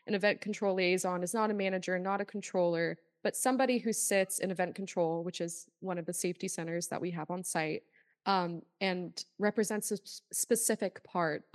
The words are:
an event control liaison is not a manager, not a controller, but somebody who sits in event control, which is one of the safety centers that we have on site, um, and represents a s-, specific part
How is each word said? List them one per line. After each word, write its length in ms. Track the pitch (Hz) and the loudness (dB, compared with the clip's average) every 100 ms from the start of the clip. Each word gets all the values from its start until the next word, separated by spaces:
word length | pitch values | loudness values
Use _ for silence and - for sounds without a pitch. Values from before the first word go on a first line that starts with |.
| - | -2
an 80 | |
event 260 | 202 208 - | 2 2 2
control 360 | 202 208 202 190 | -2 -2 0 2
liaison 480 | 180 185 185 180 | 4 4 2 -2
is 100 | 180 | -2
not 160 | 226 214 | 0 0
a 40 | 208 | 2
manager, 420 | 190 190 180 185 | 0 0 -2 -2
not 240 | 185 202 | 0 -2
a 40 | 202 | -2
controller, 720 | 208 - 190 175 165 165 165 _ _ | -6 -2 2 4 4 0 -2 _ _
but 120 | - - | -4 0
somebody 440 | 254 262 262 247 | 2 4 4 2
who 120 | 226 | 2
sits 460 | 208 - 196 190 - | 0 2 2 2 0
in 140 | 190 | -2
event 240 | 180 180 - | 0 -2 -2
control, 480 | 190 - 165 165 | -4 0 0 0
which 180 | 170 - | -4 -4
is 260 | 170 - - _ | -6 -8 -14 _
one 180 | 185 175 | -6 -6
of 80 | 165 | -4
the 80 | |
safety 340 | 175 180 170 190 | -2 -2 -2 -4
centers 400 | - 165 170 170 | -4 -4 -4 -2
that 120 | 143 | -4
we 80 | 180 | -4
have 220 | 170 151 | -4 -6
on 120 | 180 | -6
site, 380 | 175 170 156 - - _ _ _ 202 | -2 0 0 -2 -8 _ _ _ 2
um, 340 | 196 175 170 - - | 4 2 -2 -8 -2
and 440 | 190 180 170 - - - | 0 0 -4 -8 -12 0
represents 500 | 208 208 208 214 - | 0 2 0 0 -2
a 40 | 202 | -4
s-, 260 | - - _ | -6 -16 _
specific 720 | - - - - 220 190 - | -4 2 2 2 0 -2 -6
part 400 | - 180 165 151 - | -6 0 0 0 -2